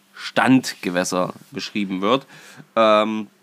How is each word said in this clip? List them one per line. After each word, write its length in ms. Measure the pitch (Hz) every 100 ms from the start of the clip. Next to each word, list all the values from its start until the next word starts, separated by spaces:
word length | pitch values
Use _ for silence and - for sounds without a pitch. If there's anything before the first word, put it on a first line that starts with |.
| _
Standgewässer 1200 | - - - 113 131 - - 95 90 90 90 92 - -
beschrieben 500 | 98 - 107 95 95
wird, 260 | 101 135 - - - - - 113
ähm, 500 | 110 107 107 107 104 _